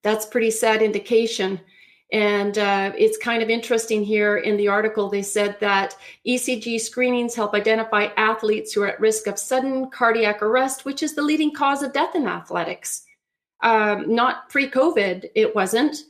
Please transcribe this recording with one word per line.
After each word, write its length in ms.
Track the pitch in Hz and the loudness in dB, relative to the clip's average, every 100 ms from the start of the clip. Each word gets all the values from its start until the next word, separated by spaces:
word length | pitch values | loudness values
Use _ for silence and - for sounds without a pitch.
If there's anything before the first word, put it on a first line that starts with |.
That's 220 | 208 214 - | 0 -2 -2
pretty 260 | 247 226 | 0 0
sad 280 | 220 226 220 | 2 2 2
indication. 800 | 220 202 - 226 226 - 190 190 - _ - _ _ | 2 0 2 2 2 -2 -4 -4 -10 _ -20 _ _
And, 440 | 214 208 208 208 208 | 0 2 2 0 0
uh, 360 | 202 196 196 - | 2 2 0 2
it's 220 | 220 214 | 2 2
kind 240 | 240 233 | -2 -2
of 80 | 220 | 0
interesting 540 | 233 233 226 226 214 | -2 0 -2 0 -2
here 320 | 208 214 208 208 | 0 2 2 2
in 200 | - 208 | 0 0
the 120 | 208 | 2
article, 400 | 202 220 214 196 | 2 0 -2 -2
they 140 | 202 | -2
said 360 | 196 208 208 202 | -2 -2 -2 -2
that 380 | 208 196 196 - - - | 0 0 0 -8 -20 -10
E 160 | - 247 | -2 -2
C 220 | 254 247 | -2 -4
G 180 | 220 226 | -4 -4
screenings 560 | 220 - 247 247 240 | -4 -2 0 0 -2
help 180 | 233 208 | -4 -2
identify 580 | 208 214 220 220 208 208 - | 0 2 0 2 0 0 0
athletes 560 | 214 220 214 214 220 | 0 0 0 -2 -2
who 100 | - | -2
are 60 | 202 | -2
at 120 | - | 2
risk 260 | 220 220 - | 2 2 -4
of 140 | 196 | -6
sudden 500 | - 262 262 262 262 | -2 -2 0 -2 -4
cardiac 500 | - 233 226 214 208 | 0 2 4 0 0
arrest, 440 | 214 247 269 - | 0 2 0 -4
which 180 | 277 277 | -8 -6
is 140 | 311 302 | -4 -2
the 60 | |
leading 300 | 294 311 302 | 0 0 0
cause 300 | 294 277 277 | 0 0 0
of 100 | 277 | -2
death 220 | 277 330 | -2 -2
in 140 | 339 240 | 0 -2
athletics. 720 | 175 - 175 160 175 - - - _ _ _ _ _ | -4 -6 -6 -4 -8 -10 -12 -14 _ _ _ _ _
Um, 540 | - 220 214 202 - | 2 4 4 0 0
not 340 | 233 247 - - | 2 2 -2 -6
pre-covid, 800 | 277 269 262 311 320 202 180 - | -2 0 2 2 4 0 -2 -4
it 180 | - 220 | 0 2
wasn't. 440 | 208 190 220 294 - | 2 0 2 0 -2